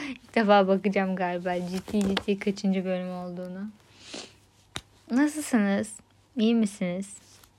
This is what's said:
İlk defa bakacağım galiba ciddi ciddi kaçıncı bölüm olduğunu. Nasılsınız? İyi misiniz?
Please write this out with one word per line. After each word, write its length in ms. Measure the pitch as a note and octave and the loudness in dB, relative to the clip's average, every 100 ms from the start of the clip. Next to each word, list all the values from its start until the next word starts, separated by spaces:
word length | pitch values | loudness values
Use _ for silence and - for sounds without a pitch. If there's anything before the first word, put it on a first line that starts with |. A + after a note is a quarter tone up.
| D4 | -8
İlk 260 | B3+ - A#3 | -12 -4 0
defa 320 | G3+ G3+ F#3+ | 6 6 6
bakacağım 480 | G3 G3+ G3 F#3+ F#3 | 4 2 0 0 -2
galiba 400 | F3+ F3+ F3+ F3+ | -2 -4 -4 -4
ciddi 460 | F3 F#3 - G#3 | -4 -6 -2 0
ciddi 380 | G3 G3 - G3+ | 0 0 -2 -2
kaçıncı 460 | G#3 G3 G3 F#3+ F#3 | -2 -2 -2 0 -2
bölüm 260 | F3+ F3+ | -4 -6
olduğunu. 580 | F3+ F3+ F3 F3+ F#3 G#3+ G#3 _ - - - - - _ _ _ - - _ - | -8 -10 -10 -10 -10 -12 -14 _ -20 -16 -16 -16 -20 _ _ _ -16 -16 _ -2
Nasılsınız? 840 | A#3+ D4 D4+ D4 A#3+ G3+ G3+ G#3+ - _ _ _ B3+ | 2 2 0 0 2 4 2 -2 -10 _ _ _ 0
İyi 180 | A3 A#3 | 2 4
misiniz? 640 | G#3 - F3+ F3+ G3+ - - - - | 2 -2 -4 -4 -8 -14 -20 -20 -20